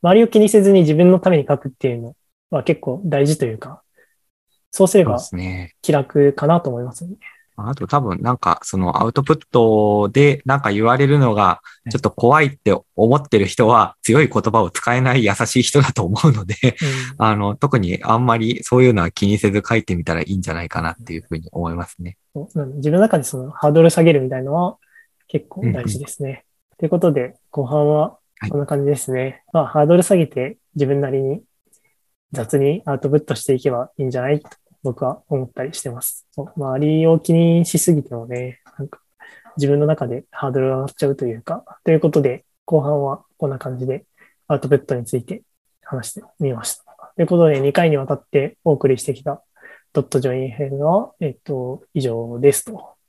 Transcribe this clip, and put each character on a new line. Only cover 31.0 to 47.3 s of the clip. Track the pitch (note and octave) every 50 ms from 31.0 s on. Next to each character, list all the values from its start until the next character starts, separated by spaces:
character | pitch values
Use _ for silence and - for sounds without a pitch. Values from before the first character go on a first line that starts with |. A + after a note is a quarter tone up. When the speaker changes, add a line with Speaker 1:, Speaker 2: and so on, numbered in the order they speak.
Speaker 1:
な | C#3 C3+
り | C3 C3+ C3+
に | C3+ C#3 - - _ _ _ _ _ _ _ _ _ _ _ _ _ _ _ _ _ -
雑 | B2+ A#2 G#2+ - C#3+
に | C#3 C#3+ D3+ G3 -
ア | - C#3+
ウ | B2+
ト | - C#3+
プ | C#3
ッ | D3+ D3
ト | - B2+
し | A2+ -
て | - C3+
い | B2+
け | - C#3+
ば | B2+ A#2+ B2+ - _
い | - C#3+
い |
ん | B2+
じ | B2 B2+
ゃ |
な | B2 C3
い | D3 D3
と | D3+ - - _ _ _ _ _ _
僕 | C3+ A#2+ - C#3+
は | B2+ C3+ - _ _
思 | D#3 C#3 B2+
っ | B2
た | _ - B2+
り | C3 C3
し | -
て | - C#3
ま | A#2+ A#2+ -
す。 | - - - _ _ _
そ | - C#3
う、 | - _
周 | - C#3+ C3+ C3 C3 D3
り | D3+ D#3 D#3 D#3+
を | D#3+ E3 D#3+
気 | - - E3
に | E3 E3+ E3+ E3+ E3+ E3+
し | E3+ - E3+
す | - - E3+
ぎ | D3+ -
て | - B2
も | A#2 A2+
ね、 | A#2 B2 B2 B2+ B2+ B2 _ _ _ _ _
な | C#3
ん | C3
か | - - _ _ _ _ - - - - _ - _
自 | - C#3+
分 | C#3 C#3+ C#3+
の | D3+
中 | D3 D#3 - C3+
で | C3 B2 B2+ - _
ハ | _ - - C3+
ー | B2+
ド | C3+
ル | C3 C3
が | C3
上 | C3 C3+
が |
っ | C3+ -
ち | _ -
ゃ | C#3+
う | C#3
と | C3+ C#3
い | B2 A2+
う | A2 A#2
か。 | - E3 - - _ - _ _
と | -
い | E3
う | D#3
こ | D#3+ E3
と | D3 E3 C#3+
で、 | C#3 A#2+ - _ _ _ _ _
後 | - E3+ D#3
半 | C#3 C#3+ D3+ D3 C#3
は | C#3 C3+ - _ _ _ _
こ | - C#3+
ん |
な | C3+ B2+
感 | - C3+ B2+ B2+
じ | C3
で | B2+ C3 C#3+ _ _ _ _ _ _ _ _ _ _
ア | D#3
ウ | C3+
ト | - C#3
プ | C#3+
ッ | C3+ -
ト | - C#3
に | B2 A#2+
つ | - -
い | B2+ A#2+
て | - F#3 A#3 _ _ _ _ _ _ _ _ _
話 | - - C3 - -
し | -
て | G3+ - _ _ _
み | E3 C#3 B2+
ま | A2+ A2
し | - -
た。 | - _ _ _ _ - - _
と | - E3+
い |
う |
こ | -